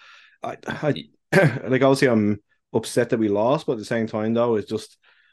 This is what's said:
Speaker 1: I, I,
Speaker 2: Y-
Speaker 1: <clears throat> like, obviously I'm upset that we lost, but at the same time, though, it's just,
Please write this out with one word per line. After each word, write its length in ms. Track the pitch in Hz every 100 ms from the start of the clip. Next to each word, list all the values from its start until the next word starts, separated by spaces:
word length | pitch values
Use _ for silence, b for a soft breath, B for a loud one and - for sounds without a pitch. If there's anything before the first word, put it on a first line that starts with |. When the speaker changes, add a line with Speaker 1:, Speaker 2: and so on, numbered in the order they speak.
| B B B B
Speaker 1:
I, 140 | - - -
I, 280 | - 151 -
Speaker 2:
Y- 140 | - _ _
Speaker 1:
<clears throat> 360 | 185 160 123 107
like, 140 | 127
obviously 260 | 135 135 135
I'm 320 | 113 104 101 _ _ _
upset 380 | 113 - 127 120
that 80 | 117
we 100 | 107
lost, 380 | 101 117 156 -
but 80 |
at 40 | 113
the 60 |
same 220 | 104 117 110
time, 260 | 110 110
though, 240 | 117 120 110
it's 140 | 98
just, 260 | 107 - _ b b b